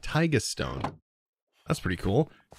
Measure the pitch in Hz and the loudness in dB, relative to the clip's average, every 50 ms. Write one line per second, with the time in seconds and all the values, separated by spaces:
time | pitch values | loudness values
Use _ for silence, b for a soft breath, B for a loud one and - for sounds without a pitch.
0 | - - - 156 170 165 151 113 - - - - - 64 64 - - - 78 - | -8 -2 2 2 2 4 4 2 0 0 -4 -4 -4 -4 -4 -4 -6 -6 -8 -10
1 | _ _ _ _ _ _ _ _ _ _ _ _ _ - - - - 92 92 - | _ _ _ _ _ _ _ _ _ _ _ _ _ -4 -4 -2 -2 -4 -4 -2
2 | - 90 98 139 156 b b b b b b | 0 2 2 2 2 b b b b b b